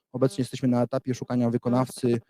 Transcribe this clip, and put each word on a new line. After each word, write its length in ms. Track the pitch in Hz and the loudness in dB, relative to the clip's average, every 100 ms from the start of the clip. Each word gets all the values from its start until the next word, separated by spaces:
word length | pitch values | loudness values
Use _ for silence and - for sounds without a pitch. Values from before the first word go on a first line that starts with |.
| _ | _
Obecnie 300 | 123 131 - | 0 0 0
jesteśmy 260 | 123 139 131 | -6 -2 0
na 140 | 120 | 2
etapie 320 | 120 135 - | 2 -2 -4
szukania 360 | 123 - 127 117 | -6 -4 0 0
wykonawcy 720 | 120 123 123 127 - 123 117 | 0 0 0 0 -2 0 0